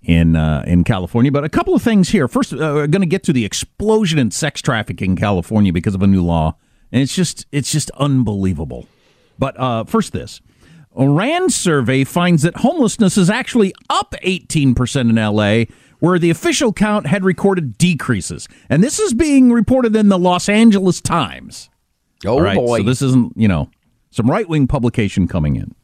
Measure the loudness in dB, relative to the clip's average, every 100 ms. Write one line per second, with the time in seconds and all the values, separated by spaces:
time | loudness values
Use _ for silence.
0 | 2 2 4 2 0 -2 0 0 2 -2
1 | -2 0 0 0 -2 -4 0 0 2 2
2 | 2 0 0 -2 -4 -4 -4 -2 0 0
3 | 0 -2 0 -2 -2 -6 -12 _ 0 0
4 | 2 0 0 -2 -6 -4 -4 -4 -4 -6
5 | -2 0 0 -2 0 0 2 0 -2 0
6 | 2 2 2 0 0 -4 _ _ _ -2
7 | -2 -2 -4 -4 -8 -6 -4 -4 -6 -4
8 | 0 0 0 0 -2 -2 -6 -10 -16 _
9 | _ _ _ -8 -8 -4 -4 -4 -2 -2
10 | -2 -8 -12 -18 _ _ -20 -20 -18 -2
11 | 2 2 0 0 -2 0 0 0 0 0
12 | 0 0 2 2 0 0 -2 2 -2 2
13 | 0 2 2 0 -2 0 0 -2 _ -4
14 | -4 -8 -6 -6 _ 0 2 2 0 0
15 | 2 2 2 0 2 2 0 -8 _ _
16 | 0 2 0 0 -2 0 -2 0 0 0
17 | -2 0 0 0 0 0 -4 -2 0 0
18 | -2 -4 -4 -12 -14 _ _ 2 2 0
19 | -2 0 2 4 6 4 2 2 2 4
20 | 4 4 2 0 2 4 4 4 0 -2
21 | -4 -4 -4 -8 -18 -20 -20 _ _ _
22 | _ _ -4 0 2 0 0 0 0 0
23 | 2 2 0 0 0 0 -4 _ _ _
24 | _ -2 0 0 -2 -2 0 0 -2 -2
25 | -2 0 -2 0 -2 -4 -6 -16